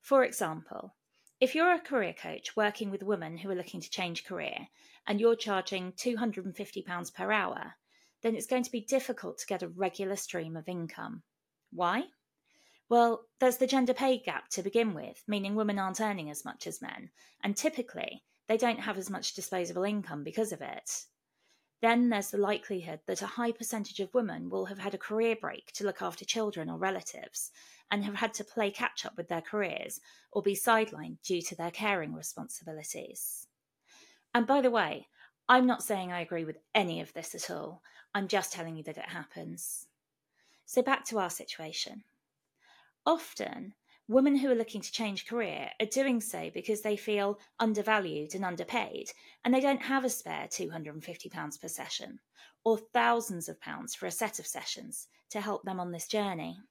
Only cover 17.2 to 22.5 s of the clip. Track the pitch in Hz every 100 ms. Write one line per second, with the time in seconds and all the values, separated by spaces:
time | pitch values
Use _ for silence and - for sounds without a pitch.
17.2 | - _ 202 202 311 311 - - - -
18.2 | _ _ _ 220 240 226 208 190 185 190
19.2 | 180 - 180 185 175 175 196 208 190 147
20.2 | 143 160 214 190 - - - - - _
21.2 | _ _ _ _ _ _ 226 240 247 214
22.2 | 202 202 202